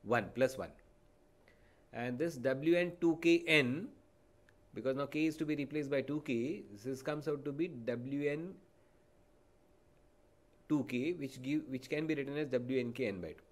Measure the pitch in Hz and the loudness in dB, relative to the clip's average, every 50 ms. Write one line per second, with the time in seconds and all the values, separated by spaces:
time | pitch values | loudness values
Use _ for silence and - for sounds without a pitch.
0 | - 101 117 117 101 - - 117 131 127 - 98 90 80 - - _ - - - | 0 2 0 0 0 -2 2 2 2 2 2 -4 -10 -10 -10 -20 _ -20 -20 -20
1 | _ _ _ _ _ _ _ _ - - - - - - - _ - _ - 120 | _ _ _ _ _ _ _ _ -20 -20 -20 -20 -20 -20 -20 _ -20 _ -8 -6
2 | 120 127 123 123 160 170 165 131 120 135 131 135 147 160 175 175 175 175 175 - | -4 -4 -2 -2 -2 -2 -2 0 0 0 0 2 4 4 4 6 4 0 0 2
3 | 170 170 160 165 - 170 170 170 170 160 160 151 135 120 131 160 208 - - - | 4 4 4 6 6 6 6 6 6 8 8 8 8 6 0 -2 -4 -8 -12 -18
4 | - - _ _ _ _ - - _ - - - - - - 104 113 131 135 135 | -20 -20 _ _ _ _ -20 -20 _ -20 -20 -20 -20 -12 -12 -4 -2 -2 0 0
5 | 143 139 - 151 156 160 151 - 160 147 151 143 139 131 147 151 147 135 143 135 | -4 -4 0 0 0 0 0 -2 -2 -2 0 -2 -2 -2 -2 -4 -2 0 0 0
6 | 123 - 147 156 - - 123 117 117 143 185 208 - - 104 101 107 131 135 127 | 0 0 -4 -4 -2 0 0 0 0 -2 -4 -8 -10 -14 -16 -10 -8 -6 -6 -4
7 | - 151 151 151 143 160 151 143 131 147 139 147 170 185 135 123 113 120 120 120 | -4 -4 -4 -4 -2 -4 -4 -4 -4 -6 -2 -2 -4 -4 -4 -6 -4 -4 -4 -4
8 | 120 135 139 143 143 147 147 156 165 185 185 - - _ _ _ _ _ _ - | -4 -4 -4 -2 0 0 0 -2 -6 -10 -12 -16 -20 _ _ _ _ _ _ -20
9 | _ _ _ - - _ - _ _ _ _ _ _ _ - _ _ - - - | _ _ _ -20 -20 _ -20 _ _ _ _ _ _ _ -20 _ _ -20 -20 -20
10 | - - _ _ _ _ _ - _ - - - - - 156 147 123 - 123 120 | -20 -20 _ _ _ _ _ -20 _ -20 -20 -20 -4 -2 0 0 0 0 -2 -2
11 | 131 160 180 165 139 131 - 131 127 135 147 156 156 - 131 127 - - 147 147 | 0 -2 -2 -4 -6 -8 -8 -8 -4 -2 -2 -2 -2 -4 -8 -8 -4 -4 -4 -2
12 | 160 156 156 143 135 139 143 147 156 135 131 123 123 123 135 131 123 120 117 135 | 0 -2 -2 -2 -2 -4 -4 -4 -2 0 0 -2 0 0 0 0 0 -2 -2 -2
13 | 127 107 98 92 85 80 76 - - _ | -2 -2 -2 -4 -8 -10 -12 -14 -20 _